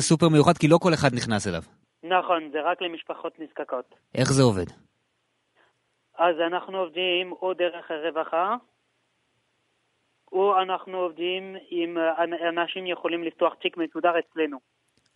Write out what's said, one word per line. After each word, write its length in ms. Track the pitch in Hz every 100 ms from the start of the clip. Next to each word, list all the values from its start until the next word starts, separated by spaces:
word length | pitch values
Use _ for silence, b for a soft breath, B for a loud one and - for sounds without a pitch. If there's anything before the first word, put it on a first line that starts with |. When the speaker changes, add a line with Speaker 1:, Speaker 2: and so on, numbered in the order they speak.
| 139
Speaker 1:
סופר 200 | 160 165
מיוחד 280 | 156 143 170
כי 100 | 156
לא 100 | 170
כל 160 | 185
אחד 180 | 156 143
נכנס 340 | 120 113 107 101
אליו. 140 | 82 - _ _ _
Speaker 2:
נכון, 460 | 165 185 180 170 156
זה 100 | 147
רק 200 | 151 175
למשפחות 580 | 180 165 - 160 165 -
נזקקות. 560 | 156 - 147 127 - _ _ -
Speaker 1:
איך 120 | 131
זה 120 | 135
עובד? 220 | 131 95 85 - _ _ _ _ _ _ _ _ _ _ _ _ _ -
Speaker 2:
אז 180 | 170 160 165
אנחנו 300 | 180 175 190
עובדים 540 | 180 160 185 175 180
או 220 | 175 185
דרך 380 | 175 175 170 165
הרווחה, 640 | 160 160 151 160 165 185 240 - _ _ _ _ _ _ _ _ _ _ _ _ _ _ _ _
או 300 | 185 196 190
אנחנו 360 | 185 180 - 185
עובדים 580 | 180 156 175 185 190 190 -
עם, 280 | 175 170 170
אה, 260 | 165 165
אנ-, 260 | 170 170 170
אנשים 380 | 170 165 185 185
יכולים 360 | 170 170 170
לפתוח 300 | 165 - 170 -
תיק 160 | 180 175
מסודר 360 | 160 160 170 170
אצלנו. 380 | 156 160 156 135 - _ _ _ _